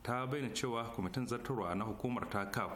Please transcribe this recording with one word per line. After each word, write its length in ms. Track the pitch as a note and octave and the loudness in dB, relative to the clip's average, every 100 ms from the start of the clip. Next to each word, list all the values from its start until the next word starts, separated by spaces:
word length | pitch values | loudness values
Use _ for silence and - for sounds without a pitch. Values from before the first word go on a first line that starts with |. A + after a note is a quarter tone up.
ta 240 | - B2 B2+ | 0 0 0
bayyana 260 | D3 B2+ | 0 0
cewa 300 | - C3 A#2 A#2 | 0 0 0 0
kwamitin 320 | - F#2 C3 A#2+ | 0 0 0 0
zartarwa 480 | A#2+ - B2+ F#2 G2 | -2 0 0 2 2
na 80 | A2 | 0
hukumar 440 | G2+ B2+ A#2+ - | -2 0 0 0
ta 160 | G2+ G2 | 0 0
caf 260 | A#2+ F#2 | -2 -4